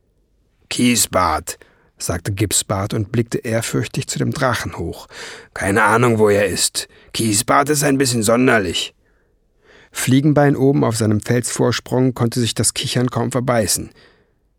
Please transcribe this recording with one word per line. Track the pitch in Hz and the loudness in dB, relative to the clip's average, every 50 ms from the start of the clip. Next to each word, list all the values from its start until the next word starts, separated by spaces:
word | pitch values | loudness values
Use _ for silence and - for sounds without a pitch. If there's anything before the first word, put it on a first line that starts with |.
| _ _ _ _ _ _ _ _ _ _ _ _ _ - | _ _ _ _ _ _ _ _ _ _ _ _ _ -8
"Kiesbart", | - - 123 123 120 107 - - - - 90 80 76 - - - - _ - _ _ _ _ _ _ | -2 0 2 2 2 2 0 0 0 0 2 2 0 -2 -4 -8 -12 _ -16 _ _ _ _ _ _
sagte | - - - 85 85 - 110 | -10 -6 -6 -6 -6 -4 -6
Gipsbart | 98 92 113 87 - - - - 107 95 98 104 - | -2 -2 -2 0 0 -2 -2 -2 -2 -2 -2 -2 -2
und | 113 101 - | -4 -4 -2
blickte | - 120 117 - - - | 0 -2 -2 0 -2 -6
ehrfürchtig | - 120 110 117 - - - 131 120 - - 147 - | -4 -2 -2 -2 -2 -2 -4 -4 -4 -4 -6 -8 -6
zu | - - | -6 -4
dem | 147 127 120 | -4 -2 -2
Drachen | - - 135 127 113 - - 95 - | -2 0 0 0 0 -2 -6 -8 -8
hoch. | - 87 85 - - - - - - - - - - - _ - | -8 -8 -8 -8 -12 -16 -18 -18 -16 -16 -16 -16 -18 -20 _ -10
"Keine | - - 95 98 113 107 | -6 -2 0 2 2 2
Ahnung, | 104 110 117 123 120 113 107 | 4 4 4 4 4 4 4
wo | 107 104 | 4 4
er | 101 101 104 | 4 4 2
ist. | 90 - - - - - - - _ - - - _ | 0 0 -2 -4 -2 -4 -6 -10 _ -18 -20 -20 _
Kiesbart | - - 113 110 101 101 - - 139 139 143 | -6 -4 -2 0 0 0 2 2 2 2 2
ist | 139 151 143 151 | 2 0 0 2
ein | 147 135 | 2 2
bisschen | 135 139 123 123 117 104 | 2 2 0 0 0 2
sonderlich." | 113 113 123 131 127 120 110 95 85 - - - - _ _ _ _ _ _ _ _ _ _ _ _ _ _ _ _ - - - _ | 2 4 4 4 4 4 2 0 0 -4 -4 -6 -6 _ _ _ _ _ _ _ _ _ _ _ _ _ _ _ _ -20 -20 -20 _
Fliegenbein | - - - 120 127 139 139 156 139 147 143 143 143 | -8 -4 0 2 2 4 4 4 4 4 4 4 4
oben | - 131 139 143 147 131 | 4 2 2 4 2 2
auf | 120 113 | 0 0
seinem | 110 113 107 107 107 | 0 0 0 0 0
Felsvorsprung | - - 120 123 120 - - - 131 123 113 - - - 127 127 131 131 123 | 0 0 -2 -2 -2 -4 -2 0 0 0 0 -2 -6 -4 0 0 0 0 0
konnte | - 120 117 - 127 | -2 -2 -2 0 -2
sich | 117 107 - | -2 -2 -2
das | - 107 - - | -2 -2 -2 -2
Kichern | - - 120 - 123 123 127 | -4 -6 -4 -2 -2 -2 -2
kaum | - 117 117 117 - | -2 -2 -4 -2 -2
verbeißen. | 127 123 139 120 117 104 95 - - - - - - - - _ _ _ _ _ _ _ _ _ | -2 0 0 0 0 2 0 -2 -4 -6 -10 -16 -20 -20 -20 _ _ _ _ _ _ _ _ _